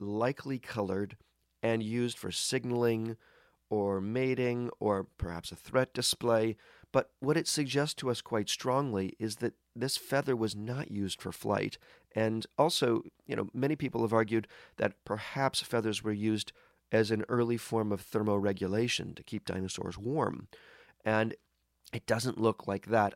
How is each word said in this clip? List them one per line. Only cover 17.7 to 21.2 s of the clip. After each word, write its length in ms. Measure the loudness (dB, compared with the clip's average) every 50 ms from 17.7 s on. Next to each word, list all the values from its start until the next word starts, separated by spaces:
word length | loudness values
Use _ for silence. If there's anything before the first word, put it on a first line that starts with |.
| 0 0 0 0
of 120 | -2 -4 -4
thermoregulation 1120 | -2 -2 0 2 2 2 2 2 2 0 0 0 0 2 2 2 2 0 -2 -4 -6 -10
to 80 | -14 -12
keep 200 | -8 -8 -8 -6
dinosaurs 540 | -4 -4 -4 -4 -4 -6 -6 -6 -8 -8 -6
warm. 480 | -4 -2 0 0 0 0 -2 -4 -10 -14 -20 -20 -20 -20 -20 -20 -20 -20 _ _ -2
And 300 | 2 2 2